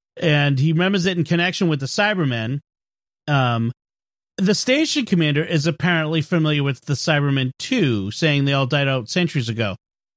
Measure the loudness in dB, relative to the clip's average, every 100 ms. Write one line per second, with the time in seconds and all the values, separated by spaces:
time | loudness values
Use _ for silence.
0 | _ -4 0 2 2 2 2 2 2 0
1 | 0 0 0 0 0 0 0 0 -2 0
2 | 0 0 0 -2 -4 -6 -8 _ _ _
3 | _ _ -2 2 2 0 -2 -6 _ _
4 | _ _ _ -2 0 0 2 0 0 -2
5 | 0 2 2 0 0 0 0 -2 0 0
6 | 0 -2 0 0 2 2 0 -4 -4 -4
7 | 0 0 2 0 -2 -6 -2 0 2 0
8 | -2 -2 0 2 2 0 0 0 0 -2
9 | -4 -2 -2 -2 -4 -2 -4 -4 _ _
10 | _